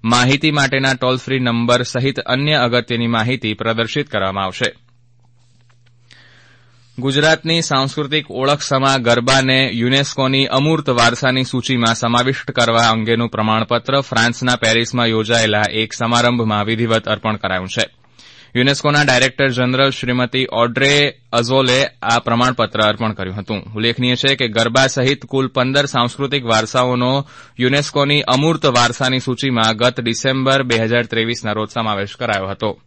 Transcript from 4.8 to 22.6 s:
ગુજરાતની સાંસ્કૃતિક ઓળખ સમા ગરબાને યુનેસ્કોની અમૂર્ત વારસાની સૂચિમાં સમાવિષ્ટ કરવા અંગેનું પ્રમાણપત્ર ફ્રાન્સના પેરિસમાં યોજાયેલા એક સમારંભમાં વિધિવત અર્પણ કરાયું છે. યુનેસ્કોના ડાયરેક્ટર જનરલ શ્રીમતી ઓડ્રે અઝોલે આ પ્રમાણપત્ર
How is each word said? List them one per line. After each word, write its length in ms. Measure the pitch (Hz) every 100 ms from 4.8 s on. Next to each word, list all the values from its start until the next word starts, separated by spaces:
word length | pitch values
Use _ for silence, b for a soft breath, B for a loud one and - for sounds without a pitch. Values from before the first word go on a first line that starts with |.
| _ _ _ _ _ _ _ _ _ _ _ _ b b b b b b b b b -
ગુજરાતની 640 | 131 135 156 160 160 165
સાંસ્કૃતિક 720 | 160 135 135 151 143 151 147
ઓળખ 300 | 107 135 143
સમા 360 | - 135 135 135
ગરબાને 720 | 120 120 120 135 131 131 131
યુનેસ્કોની 720 | 117 120 139 139 - 131 135 135
અમૂર્ત 440 | 135 147 160 147
વારસાની 540 | 120 117 120 131 131
સૂચિમાં 520 | 127 127 120 127 117 113
સમાવિષ્ટ 560 | 120 120 127 135 -
કરવા 360 | - 120 117 117
અંગેનું 420 | 113 110 117 117
પ્રમાણપત્ર 720 | - 110 110 110 120 - 139
ફ્રાન્સના 540 | 135 117 117 117 127 123
પેરિસમાં 520 | 113 113 117 123 117
યોજાયેલા 560 | 110 107 117 110 104 107
એક 220 | 110 110
સમારંભમાં 720 | - 117 120 120 120 110 104 104
વિધિવત 440 | 113 117 113 110
અર્પણ 260 | 104 110 107
કરાયું 320 | 95 92 92
છે. 220 | - 104 _ _ B B B B 120
યુનેસ્કોના 480 | 131 139 147 147
ડાયરેક્ટર 460 | 143 123 131 - 139
જનરલ 400 | 120 127 127 139
શ્રીમતી 580 | 131 123 123 123 131 131
ઓડ્રે 680 | 113 120 117 139 143 143 - _
અઝોલે 520 | 117 117 131 131 127 139
આ 340 | - 107 120
પ્રમાણપત્ર 640 | 117 117 127 123